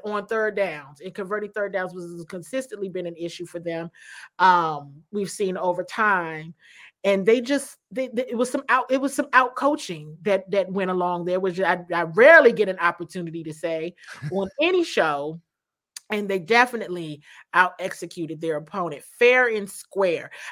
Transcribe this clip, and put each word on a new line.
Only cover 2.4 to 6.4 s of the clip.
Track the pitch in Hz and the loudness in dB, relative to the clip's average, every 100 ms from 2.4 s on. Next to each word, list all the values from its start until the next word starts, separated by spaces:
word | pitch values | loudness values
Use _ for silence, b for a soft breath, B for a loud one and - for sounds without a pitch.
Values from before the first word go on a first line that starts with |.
| - 262 262 202 190 | -8 -8 -8 -8 -8
been | 180 175 | -6 -8
an | 165 | -8
issue | 170 165 | -10 -10
for | 170 175 | -12 -10
them. | 170 165 165 B B B B - | -8 -8 -8 B B B B 2
Um, | 185 175 160 147 143 147 _ | 4 4 2 -4 -10 -20 _
we've | 208 185 | -6 -6
seen | - 190 185 | -4 -4 -2
over | 180 180 | -2 -4
time. | 180 - 214 185 165 156 | -4 0 2 2 0 -8